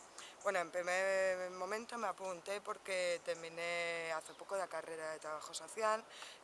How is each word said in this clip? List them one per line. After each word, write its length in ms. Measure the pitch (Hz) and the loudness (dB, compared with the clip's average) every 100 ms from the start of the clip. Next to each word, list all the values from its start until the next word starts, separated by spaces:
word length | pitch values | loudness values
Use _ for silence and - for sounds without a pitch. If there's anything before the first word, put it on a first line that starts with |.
| - - - - | -16 -14 -14 -2
Bueno, 160 | 202 190 | 2 4
en 100 | 165 | 4
primer 800 | 180 175 180 190 190 190 185 185 | 0 2 4 6 6 6 4 0
momento 460 | 185 185 214 233 233 | -4 -2 -2 -2 -2
me 100 | 208 | -2
apunté 520 | 180 190 170 180 202 | 0 -4 -4 -2 -4
porque 640 | 208 190 - 185 180 170 | -2 -6 -2 2 2 2
terminé 880 | - 165 165 165 170 170 170 170 165 | 0 -4 -4 -4 0 0 0 0 0
hace 220 | 160 - | -2 -4
poco 240 | 156 170 196 | -10 -4 -2
la 100 | 175 | 0
carrera 440 | 160 151 160 156 | -2 -4 -4 -4
de 80 | 156 | -4
trabajo 340 | 156 151 - | -4 -6 -6
social, 500 | 165 160 - 220 220 220 - - - | -8 -6 2 4 4 0 -12 -12 -12